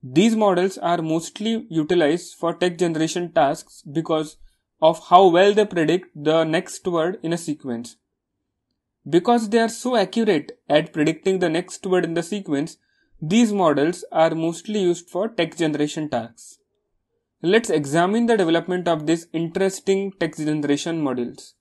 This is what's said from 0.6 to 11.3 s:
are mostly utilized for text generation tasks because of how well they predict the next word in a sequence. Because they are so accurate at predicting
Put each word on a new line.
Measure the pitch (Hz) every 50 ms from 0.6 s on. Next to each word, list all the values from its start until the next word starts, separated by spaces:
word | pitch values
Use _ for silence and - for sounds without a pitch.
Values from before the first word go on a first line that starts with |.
| 180 190 190
are | - - 165 175 170
mostly | 160 160 160 165 165 - _ - 208 226 226 220 - -
utilized | - 160 156 151 180 180 160 139 156 175 175 - -
for | _ - 170 170
text | 165 - 180 175 165
generation | 180 170 165 156 160 156 - 180 175 170 165
tasks | 170 151 139 151 - - _ - - - 170
because | 139 160 160 160 165 156 156 151 - _ - - _ _ _ _ _ _ -
of | 160 170 - - -
how | 180 180 196 185
well | 165 175 190 202 208
they | 202 214
predict | 208 - 170 160 151 165 185 - - _
the | 147 147 151 156 165 165
next | 160 156 170 185 - - - _
word | 190 175 165 156 170 185 - -
in | 165 170
a | 170
sequence. | 170 - 147 147 - 135 117 113 120 - - _ _ _ _ _ _ _ _ _ _ _ _ _ _ _ _ _ _ _ _ _ _ 139
Because | 143 175 175 - 240 240 226 208
they | 208 233
are | 226 226
so | 233 - - 247 254
accurate | 233 196 185 - 233 226 214 196 151 - - - _ _ _
at | 143 151 165 160 _
predicting | 156 151 156 160 160 _ 190